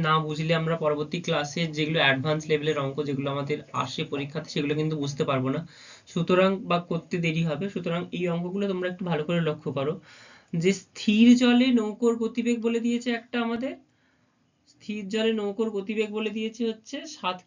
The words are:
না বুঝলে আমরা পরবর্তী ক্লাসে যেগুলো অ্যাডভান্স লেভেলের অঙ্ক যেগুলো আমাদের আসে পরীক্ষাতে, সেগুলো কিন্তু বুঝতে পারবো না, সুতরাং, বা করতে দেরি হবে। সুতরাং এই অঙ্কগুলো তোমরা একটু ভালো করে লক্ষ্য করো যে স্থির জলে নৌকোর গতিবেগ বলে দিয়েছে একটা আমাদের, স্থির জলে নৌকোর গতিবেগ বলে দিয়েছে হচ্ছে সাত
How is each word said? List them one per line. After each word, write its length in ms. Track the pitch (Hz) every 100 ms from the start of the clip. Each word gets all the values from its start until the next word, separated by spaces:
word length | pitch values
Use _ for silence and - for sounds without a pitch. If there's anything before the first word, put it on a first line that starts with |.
| 156
না 80 | 156 151
বুঝলে 260 | 151 160 165
আমরা 160 | 160 165
পরবর্তী 340 | 151 147 147 170 170
ক্লাসে 360 | 151 147 170 165 151
যেগুলো 220 | 156 160
অ্যাডভান্স 380 | 135 135 151 156 156
লেভেলের 280 | 151 151 147
অঙ্ক 120 | 135 135 143
যেগুলো 200 | 139 139
আমাদের 240 | 139 143 147 -
আসে 300 | 131 - - 156
পরীক্ষাতে, 360 | 143 147 160 -
সেগুলো 180 | 165 143 151
কিন্তু 140 | 156 156
বুঝতে 200 | 139 - 147
পারবো 180 | 135 131
না, 60 | 147 170 - - - -
সুতরাং, 380 | 180 165 185 190 190 175
বা 80 | 175 175
করতে 260 | 165 - 180
দেরি 180 | 165 160 165
হবে। 140 | 143 196
সুতরাং 260 | 196 175 170 175
এই 120 | 175 175
অঙ্কগুলো 300 | 170 180 196 202
তোমরা 160 | 185 180
একটু 120 | 180 175
ভালো 120 | 151 151
করে 120 | 170 156
লক্ষ্য 220 | 151 151 135
করো 160 | 139 185 - - - - _ 170
যে 80 | 180
স্থির 540 | 190 - - - 208 240 247
জলে 240 | 247 240 254 240
নৌকোর 360 | 214 208 240 233
গতিবেগ 340 | 220 233 240 233 226
বলে 140 | 233 233
দিয়েছে 220 | 240 247 233
একটা 160 | - 240 233
আমাদের, 260 | 233 262 - _ _ _ _ _ _ _ _ _
স্থির 300 | _ - 208 190
জলে 240 | 220 226 220
নৌকোর 280 | 202 202 220 202
গতিবেগ 320 | 196 214 214 214
বলে 120 | 214 220
দিয়েছে 260 | 220 220 233
হচ্ছে 260 | 220 - 277 330 -
সাত 220 | 185 180